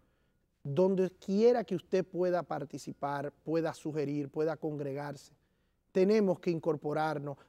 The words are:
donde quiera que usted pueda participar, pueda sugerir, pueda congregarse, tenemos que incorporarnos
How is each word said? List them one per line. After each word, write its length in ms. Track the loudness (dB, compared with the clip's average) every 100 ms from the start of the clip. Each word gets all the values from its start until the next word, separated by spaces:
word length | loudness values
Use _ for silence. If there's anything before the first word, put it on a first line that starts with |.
| _ _ _ _ _ _
donde 460 | -4 2 4 4 0
quiera 520 | -4 -2 4 4 4
que 140 | 0 -6
usted 280 | 0 -2
pueda 380 | -2 -2 0 0
participar, 920 | -2 -8 -8 -10 -12 -8 -6 -4 -6 -10
pueda 280 | -4 -2 -2
sugerir, 560 | -4 -6 -4 -2 -2 -4
pueda 280 | -2 -2 -2
congregarse, 760 | -6 -6 -6 -6 -8 -12 -18 _ _ _ _ _ _
tenemos 480 | 2 4 6 4 2
que 100 | 0
incorporarnos 880 | 0 0 -2 -2 0 0 -2 -6 -12